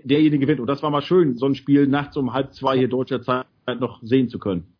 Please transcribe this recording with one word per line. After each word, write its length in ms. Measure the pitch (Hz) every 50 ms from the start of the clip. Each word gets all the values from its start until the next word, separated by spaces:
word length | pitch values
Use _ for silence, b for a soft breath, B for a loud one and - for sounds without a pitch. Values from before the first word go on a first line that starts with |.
| -
derjenige 420 | 135 139 147 156 151 151 147 135
gewinnt. 140 | 127 151 -
Und 80 | 123 110
das 140 | 139 139 -
war 80 | 151
mal 120 | 147 143 139
schön, 340 | - 175 185 175 147 123
so 100 | 117 127
ein 80 | 139 139
Spiel 320 | 135 - - 143 143 143
nachts 300 | 139 131 143 143 - -
um 160 | 151 135 123 113
halb 220 | 131 135 - -
zwei 240 | - 131 135 135 131
hier 100 | 127 123
deutscher 340 | 120 127 131 - 135 123 117
Zeit 240 | - 127 127 - - _ _ _ - 156 -
noch 200 | 131 117 - - -
sehen 260 | 110 120 135 131 113
zu 100 | - 107
können. 260 | - 104 95 87 82 - _ _